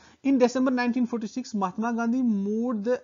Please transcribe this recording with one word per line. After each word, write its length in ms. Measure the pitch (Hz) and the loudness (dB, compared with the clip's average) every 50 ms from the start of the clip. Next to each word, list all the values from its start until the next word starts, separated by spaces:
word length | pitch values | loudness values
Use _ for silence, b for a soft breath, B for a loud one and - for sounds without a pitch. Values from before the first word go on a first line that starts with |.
| B B B B B 262 | B B B B B 2
in 120 | 277 254 | 4 6
December 320 | 247 233 240 269 254 269 | 6 4 4 4 0 2
nineteen 420 | 254 247 240 240 233 262 247 226 - | 2 0 0 0 0 0 0 -2 -2
forty-six, 420 | 233 226 208 - 254 247 - - | -4 -6 -6 -8 -8 -8 -6 -4
महात्मा 360 | 202 196 185 180 - 220 240 | -4 -4 -4 -2 -4 -4 -4
गांधी 300 | 240 226 233 233 233 262 | -2 -2 0 0 0 0
moved 640 | 262 240 214 196 196 202 214 220 233 247 254 214 196 233 | 2 0 0 0 0 -2 -2 -2 -2 -2 -4 -4 -2 -2
the 100 | 247 247 | -2 -2